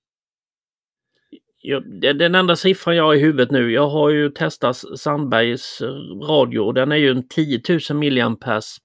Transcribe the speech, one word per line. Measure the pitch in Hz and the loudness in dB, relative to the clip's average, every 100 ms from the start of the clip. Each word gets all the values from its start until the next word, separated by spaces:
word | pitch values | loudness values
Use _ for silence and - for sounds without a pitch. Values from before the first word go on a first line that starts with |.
| _ _ _ _ _ _ _ _ _ _ _ _ _ - _ _ | _ _ _ _ _ _ _ _ _ _ _ _ _ -20 _ _
Ja, | - 139 | -8 -8
det, | - 90 131 | -8 -2 0
den | 143 170 185 | 2 2 2
enda | 185 165 | 2 2
siffran | 190 185 170 170 | 0 0 0 2
jag | |
har | 156 147 | 4 4
i | |
huvudet | 156 139 123 | 4 2 2
nu, | 135 120 | 2 2
jag | 123 147 | 2 2
har | 151 151 | 2 2
ju | 151 147 | 2 0
testat | 143 156 - 123 127 | -2 -6 -2 -2 -2
S-, | - 123 | -8 -8
Sandbergs | 151 147 135 113 117 120 - - 120 139 - - 151 | -4 -4 0 0 0 -2 -8 -10 -10 -10 -14 -10 0
radio | 151 123 117 | 2 2 0
och | 104 | 0
den | 127 139 | 0 0
är | 151 | 2
ju | 139 | 2
en | 127 - | 0 -2
tiotusen | 165 151 120 - 165 - 147 | -2 -2 -2 -2 -2 -2 -2
milliampers | 147 127 117 110 123 107 - - | 0 0 0 -2 -4 -4 -4 -14